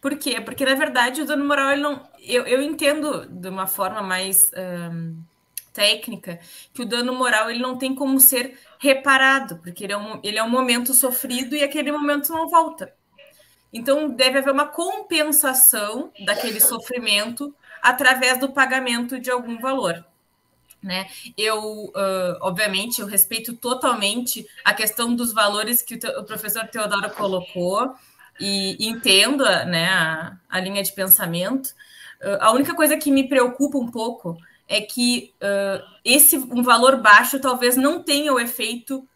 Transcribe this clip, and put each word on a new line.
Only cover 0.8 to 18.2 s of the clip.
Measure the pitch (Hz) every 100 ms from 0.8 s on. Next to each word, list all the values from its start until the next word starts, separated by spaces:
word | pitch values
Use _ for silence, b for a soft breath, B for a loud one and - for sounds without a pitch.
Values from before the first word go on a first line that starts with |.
| 311 254 240 269
o | 294
dano | 294
moral, | 285 285 269
ele | 285
não, | 294 277 - _
eu, | - 240 240
eu | 254
entendo | 294 302 294 302 302 196 143
de | 180 185
uma | 190 190
forma | - 190 214
mais, | 196 185 190 185 -
ahn, | - 185 175 170 165 165 160 165 _ _ - _
técnica | - 208 220 - 196 - 170 B B B
que | -
o | 233
dano | 240 247
moral, | 254 254 220 220
ele | 233
não | 254 254
tem | 262
como | 262 277 269
ser | 262 254 247 B B B
reparado, | 277 269 277 262 269 269 208 170
porque | 175 175
ele | 196
é | 202
um, | 214 214
ele | 202 214
é |
um | 226
momento | 247 254 240 247
sofrido | 269 262 247 254 247 262 294
e |
aquele | 285 302 285
momento | 294 285 294 285
não | 320 320
volta. | 339 320 320 180 _ _ _ b b b b _
Então, | - 247 277 302
deve | 247 262 269
haver | 262
uma | 269 294
compensação | - - - 403 330 302 294 277 262 - 226 208 226 330 -
daquele | 196 208 240 214
sofrimento | 254 233 - 247 226 202 220 240 285 - B B
através | - 254 262 247